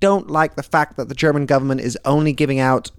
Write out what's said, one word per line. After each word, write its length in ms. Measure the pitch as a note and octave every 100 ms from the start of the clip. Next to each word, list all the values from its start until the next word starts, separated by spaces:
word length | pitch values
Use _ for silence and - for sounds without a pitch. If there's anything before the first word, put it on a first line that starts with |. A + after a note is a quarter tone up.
don't 280 | G3 G3 -
like 260 | D#3 D#3+ -
the 60 |
fact 360 | - D#3+ D3+ -
that 100 | A#2
the 80 | C3+
German 300 | D#3 D3 C#3
government 340 | C#3 C3+ C3+
is 180 | B2 A#2
only 300 | C3+ D3 D#3
giving 260 | C3+ C#3+ C3+
out 320 | C3 B2+ -